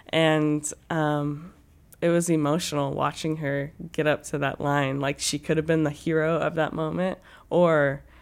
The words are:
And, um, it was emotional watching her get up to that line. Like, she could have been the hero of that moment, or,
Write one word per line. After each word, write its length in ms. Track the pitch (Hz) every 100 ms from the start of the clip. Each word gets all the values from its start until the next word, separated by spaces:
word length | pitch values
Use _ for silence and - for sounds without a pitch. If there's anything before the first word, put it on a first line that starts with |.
| -
And, 580 | 160 160 156 151 151 147 - -
um, 640 | 160 151 147 147 147 175 - _ - - -
it 80 | 170
was 220 | 170 170
emotional 600 | 160 147 160 175 147 139
watching 420 | - 143 147 160 156
her 340 | 147 139 143 - 170
get 140 | - 151
up 160 | 143
to 140 | - 147
that 220 | 139 -
line. 360 | 143 143 135 139
Like, 220 | 139 143
she 180 | - 147
could 200 | - 156
have 80 | 156
been 160 | 160
the 80 | 151
hero 460 | 143 - 160 156 165
of 180 | 151
that 180 | 165 156
moment, 460 | - 160 165 180 - - - -
or, 520 | 170 175 156 143 139 - -